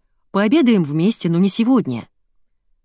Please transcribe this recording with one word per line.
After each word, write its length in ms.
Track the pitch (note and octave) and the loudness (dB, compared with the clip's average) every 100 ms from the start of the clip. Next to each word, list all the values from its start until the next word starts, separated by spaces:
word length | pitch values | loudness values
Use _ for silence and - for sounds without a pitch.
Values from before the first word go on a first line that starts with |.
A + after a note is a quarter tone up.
| _ _ _ | _ _ _
Пообедаем 540 | G3 G#3+ D4 B3+ G#3+ | -2 0 2 4 2
вместе, 440 | D3+ D3+ F#3 - F3 | 0 0 -2 -2 -2
но 120 | E3+ | 0
не 100 | G3 | 0
сегодня». 580 | - A#3 C4 C3+ A#2+ - _ _ _ _ _ _ _ | 0 0 0 0 -6 -12 _ _ _ _ _ _ _